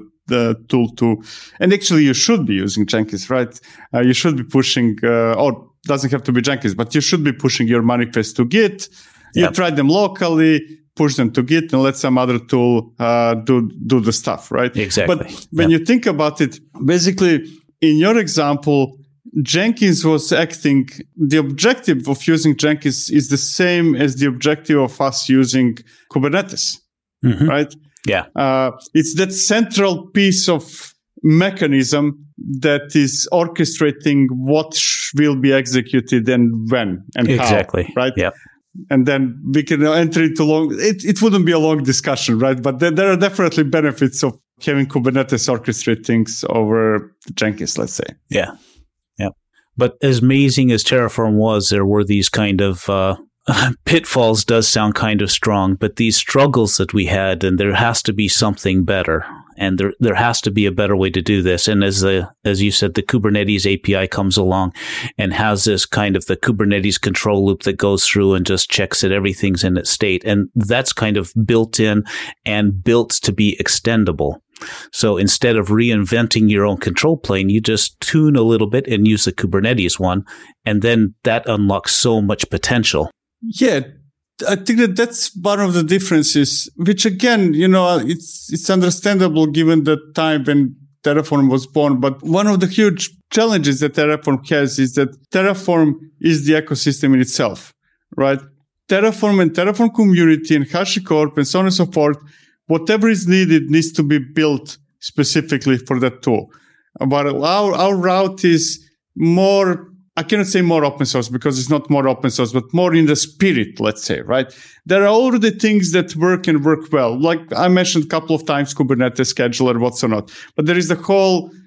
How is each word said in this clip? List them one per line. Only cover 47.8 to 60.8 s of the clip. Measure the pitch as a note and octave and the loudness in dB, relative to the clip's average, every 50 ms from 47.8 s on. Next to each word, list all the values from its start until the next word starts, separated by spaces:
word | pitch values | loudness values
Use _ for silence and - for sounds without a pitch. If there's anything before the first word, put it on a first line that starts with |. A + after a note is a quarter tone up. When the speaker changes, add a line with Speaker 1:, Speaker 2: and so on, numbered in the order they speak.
| A#1 B1 - | -6 -6 -6
Speaker 1:
say. | - - - - _ _ - | -8 -8 -10 -12 _ _ -6
Speaker 2:
Yeah. | - - F2 - - - _ _ _ _ - _ _ _ _ _ _ - | -4 -4 -4 -4 -8 -14 _ _ _ _ -20 _ _ _ _ _ _ -8
Yep. | G#2 F#2+ - _ _ _ _ _ _ _ - | -8 -8 -8 _ _ _ _ _ _ _ -4
But | - B2 A#2+ - - | -2 -2 -2 -2 0
as | - C#3 C3 A#2 | 0 0 2 4
amazing | A#2 B2+ C3+ C#3 C#3 C3+ B2 C#3+ C3+ B2+ | 4 4 4 4 4 2 2 2 2 2
as | A#2+ G#2+ - | 2 2 0
Terraform | - B2+ C3 A#2+ A2 - - A2+ A2 G#2+ | 0 0 0 0 0 -2 -2 -2 0 2
was, | G#2 G#2+ A2+ A2 G#2 F#2+ - | 2 2 2 2 0 0 0
there | G#2+ G2+ G2 | 0 0 2
were | G2 G#2 G#2 G#2 | 2 2 2 2
these | G2 G#2 G2+ F#2+ - | 2 0 0 0 0
kind | - - G#2+ G2+ G2 F#2 | -2 0 0 0 0 0
of, | G2+ G2 F#2 F2+ - - | 0 0 -2 -4 -4 -4
uh, | G2+ F#2+ F#2+ F#2+ F#2+ - - _ _ _ - - | -2 0 0 0 -2 -4 -8 _ _ _ -4 -4
<laughs> | C3 A2+ A#2 C3 B2 - - | -2 0 0 -2 -2 -4 -4
pitfalls | - D#3+ E3 - - - C3+ A#2+ A2+ A2 A2 - | 0 0 0 0 0 0 2 2 2 2 0 0
does | - A#2+ A#2 A2 | 0 2 2 2
sound | - - A#2 G#2+ G#2+ G#2 | 2 0 0 0 0 -2
kind | - - A2 G#2+ G2+ G2+ | -2 -2 -2 0 0 0
of | F#2+ | -2
strong, | - - - A2+ G#2 G2+ F#2+ F#2+ F#2+ | -2 -2 -2 0 0 0 2 0 0
but | F#2 - G#2 - | 0 -2 -4 -2
these | - A#2 A2+ G#2+ | 0 -2 0 0
struggles | - - - - C#3 C#3 C#3+ C3 B2 A2+ G2 - - | -2 -2 0 0 2 2 2 2 2 0 2 0 -2
that | G2 F2+ - | -2 0 0
we | G#2+ F#2 | -2 0
had, | - G2+ G2 F#2+ F#2+ F#2+ F2 F#2+ | 0 0 -2 0 -2 -2 -2 -2
and | F#2+ F#2 F#2 | 0 0 0
there | G2+ G2+ F#2+ | 0 0 0
has | F#2+ A#2 A#2 A2+ - - | 0 0 0 0 -2 -2
to | - G#2 | -4 -2
be | G2 G#2+ | -2 -2
something | G2 - - - G#2+ G2 - - G2 F#2 F#2+ F#2 | -2 0 0 0 0 -2 -2 -2 -2 0 0 0
better, | D#2+ G2 F#2+ F2+ - - D#2+ - - - - - _ - | 0 -2 -2 -2 -2 -2 -4 -4 -8 -16 -20 -20 _ -12
and | - G2 F#2+ F#2+ F#2 | -6 -4 -2 -2 -2
there, | G2 G2 - - | -2 -4 -2 -2
there | A2+ A2+ G2 | -2 0 0
has | F#2+ A#2 A#2+ A2+ - | 0 0 0 0 -2
to | - - | -2 -2
be | G2+ A2 G#2 | 0 0 0
a | G2+ F#2 | 0 0
better | F#2 | 0